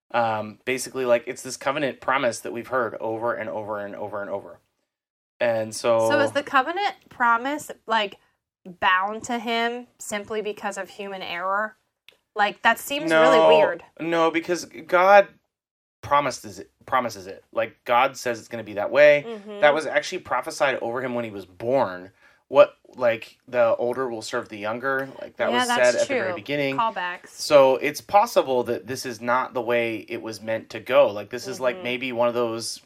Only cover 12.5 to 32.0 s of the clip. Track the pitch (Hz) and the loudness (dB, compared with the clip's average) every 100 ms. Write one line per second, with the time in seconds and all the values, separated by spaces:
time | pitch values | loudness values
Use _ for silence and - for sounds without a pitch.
12.5 | - 233 233 - 285 330 320 320 - - | 2 2 2 -2 -4 2 6 6 8 8
13.5 | - - 170 - - 165 165 165 165 165 | 8 6 0 -10 -10 -2 2 2 0 -2
14.5 | 170 - - 165 175 190 202 196 _ _ | -4 -6 -16 0 4 8 8 8 _ _
15.5 | _ _ _ _ _ - 143 139 - 107 | _ _ _ _ _ 0 0 2 -4 -12
16.5 | 92 - _ - 131 120 101 92 92 _ | -16 -18 _ -4 -4 -4 -8 -14 -18 _
17.5 | - 113 - - 120 135 131 123 110 - | -4 -4 -6 0 2 2 0 -8 -8 -10
18.5 | 113 104 101 98 139 147 147 180 104 208 | -12 -8 -6 0 6 8 6 0 -12 -14
19.5 | - 147 147 135 143 - 180 - 127 160 | 2 2 2 -2 -4 -4 -8 -4 -4 -4
20.5 | 151 143 - 117 127 127 120 113 98 92 | -2 -2 -2 -6 -6 -6 -6 -8 -10 -14
21.5 | 95 117 135 104 90 95 _ _ _ - | -8 -2 0 0 -4 -14 _ _ _ 2
22.5 | 139 143 - _ - 123 113 - _ - | 4 4 2 _ -2 0 0 -6 _ -4
23.5 | 123 113 - 120 123 131 113 110 123 107 | 2 2 2 -2 -2 -6 -8 -8 -8 -8
24.5 | 107 104 120 135 135 135 - - - 226 | -8 -8 -6 -4 -4 -6 -12 -12 -4 -2
25.5 | 247 247 240 208 - - 262 - 175 - | 0 0 2 2 2 0 -2 -4 -6 -4
26.5 | 294 277 269 226 196 180 180 - - - | -2 -2 -2 -2 -4 -8 -8 -14 -10 6
27.5 | 147 135 131 147 147 - 202 202 190 135 | 8 8 6 -2 -6 2 2 4 2 2
28.5 | 127 117 113 110 131 131 107 120 123 120 | 0 -2 -4 -6 -10 -8 -6 -2 0 -2
29.5 | 131 113 120 117 110 - 117 110 107 110 | -4 -2 0 -2 -6 -8 -10 -10 -10 -6
30.5 | 110 - 110 101 139 123 101 104 123 131 | -6 -8 -12 2 4 4 2 -8 -10 -10
31.5 | 120 127 117 120 123 | -6 -4 -4 -6 -6